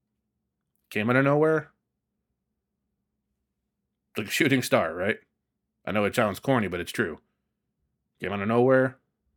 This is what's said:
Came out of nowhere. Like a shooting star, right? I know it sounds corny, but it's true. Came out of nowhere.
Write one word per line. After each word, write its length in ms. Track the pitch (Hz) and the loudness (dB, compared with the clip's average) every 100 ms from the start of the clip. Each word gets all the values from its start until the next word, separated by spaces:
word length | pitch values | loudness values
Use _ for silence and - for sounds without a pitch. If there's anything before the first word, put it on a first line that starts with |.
| _ _ _ _ _ _ _ _ - | _ _ _ _ _ _ _ _ -8
Came 200 | 107 110 | -4 0
out 60 | 131 | 2
of 100 | 139 | 2
nowhere. 460 | 147 156 156 - _ _ _ _ _ _ _ _ _ _ _ _ _ _ _ _ _ _ _ _ _ _ _ _ - | 2 2 0 -4 _ _ _ _ _ _ _ _ _ _ _ _ _ _ _ _ _ _ _ _ _ _ _ _ -10
Like 100 | 104 | -4
a 40 | |
shooting 320 | - 156 131 | 0 2 0
star, 320 | - 120 82 85 | 2 0 0 -2
right? 240 | 101 - _ _ _ _ _ _ - | -4 -4 _ _ _ _ _ _ -4
I 60 | |
know 140 | 104 101 | 0 0
it 100 | 123 | 0
sounds 240 | 107 95 | 0 -2
corny, 280 | - 127 95 | 0 0 0
but 120 | 87 | -4
it's 120 | 82 | -6
true. 300 | - 90 76 _ _ _ _ _ _ _ _ _ _ | -4 -4 -8 _ _ _ _ _ _ _ _ _ _
Came 140 | 90 | -8
out 80 | 101 | -4
of 60 | 101 | 0
nowhere. 520 | 120 127 131 131 - _ _ _ | 2 4 4 2 -4 _ _ _